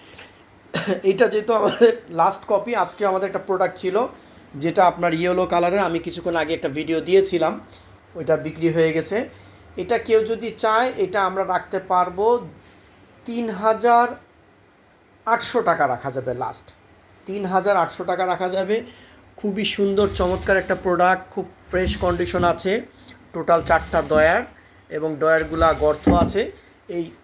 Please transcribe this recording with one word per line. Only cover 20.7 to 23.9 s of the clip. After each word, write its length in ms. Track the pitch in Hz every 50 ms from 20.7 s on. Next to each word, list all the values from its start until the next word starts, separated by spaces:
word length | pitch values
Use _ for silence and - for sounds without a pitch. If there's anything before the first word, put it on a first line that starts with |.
| 185
প্রোডাক্ট, 580 | 180 - 190 175 170 180 185 185 185 185 - -
খুব 160 | 202 180 - - - -
ফ্রেশ 300 | - - 180 185 - 202
কন্ডিশন 460 | - 196 180 175 175 180 175 - 180 175
আছে। 380 | 175 170 175 - 185 - - - - - - - - - - - - -
টোটাল 280 | 170 156 165 170 165 151
চারটা 380 | - 165 156 - -